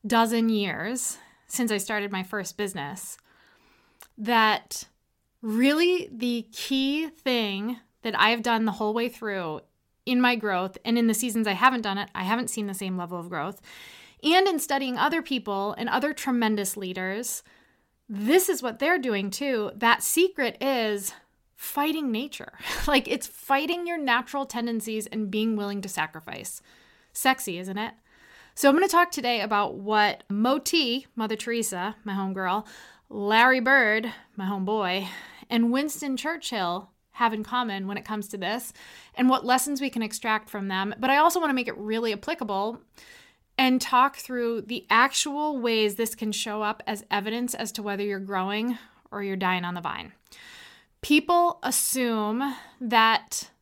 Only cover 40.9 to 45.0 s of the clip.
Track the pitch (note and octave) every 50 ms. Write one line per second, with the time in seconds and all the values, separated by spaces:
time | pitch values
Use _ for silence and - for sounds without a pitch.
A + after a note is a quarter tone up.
40.9 | G3+ - A3+ C4 C4+ C#4+ D#4 E4+ E4+ F4+ E4 D4+ C4+ B3+ B3 - - - G#3 G#3+
41.9 | A3 A3+ A#3 A3+ G#3 G3+ - - E4 D#4+ B3+ G#3 G3+ F#3+ G3+ A3 A#3 - _ _
42.9 | _ - - - - - - _ _ _ _ _ _ - C4 C4 B3+ B3+ - -
43.9 | - B3 B3+ C#4 C4+ - - - B3+ B3 A#3+ A#3 A#3 A3+ G#3 G#3+ A#3 - - _
44.9 | - A3+